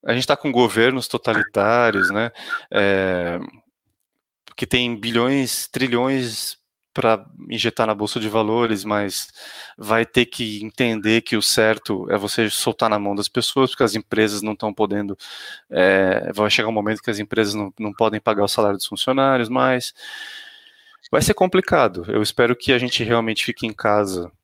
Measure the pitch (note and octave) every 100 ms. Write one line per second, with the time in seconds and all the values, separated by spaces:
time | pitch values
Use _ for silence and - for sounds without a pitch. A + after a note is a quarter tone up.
0 | - A#2+ - D3+ D3+ B2 A#2+ A2 A#2+ B2+
1 | - B2 - G#2+ - A2 G2+ A#2+ A#2 G2+
2 | F#2+ G#2 A#2 - - - - G2+ G2+ G2
3 | F#2+ F2+ F2 E2+ - - _ _ _ _
4 | _ _ _ _ - - - B2 B2 A2+
5 | A2+ A#2 B2 C#3 B2+ - - C3 B2+ A#2+
6 | C3 C3+ B2 G#2+ - - _ _ _ -
7 | A#2+ A2 - - - A#2 A#2 - A2+ G#2
8 | G#2+ - G#2+ A2 G#2+ A2+ A#2 G#2+ G2+ G#2
9 | G2+ - - - - - - - G#2 A2+
10 | A2+ - A#2+ - A2+ G#2 A2 - B2 A2
11 | G#2 A2+ - A2 - - A2 G#2+ - G2
12 | - G2+ G2+ - A2 - - G#2+ A2+ G#2
13 | G2+ G2+ G#2 - - - C3 - A#2 G#2+
14 | - G#2+ A2 G2+ G#2+ G#2+ G#2+ G2+ G#2+ G2+
15 | G#2 G2 - - - - _ - F#2 G2
16 | F#2+ - - G2+ G#2+ - A2 A2 G#2 G#2+
17 | - G#2 G#2 A2+ G#2 G#2+ G2 - A2 G2
18 | A2 G#2+ - G#2 G2+ - G#2 G2+ - G2+
19 | - C3 C3+ C3 A2+ B2+ C3 B2+ - -
20 | - - - - - - - _ _ _
21 | - C#3 - G#3 F#3 F#3+ - E3 A#2 F2+
22 | F2 G#2+ G#2 - A#2+ A#2+ - B2 B2 -
23 | A2+ A#2 A2+ A2 - - A#2 G#2+ A2 G#2
24 | G2+ F#2 F2 _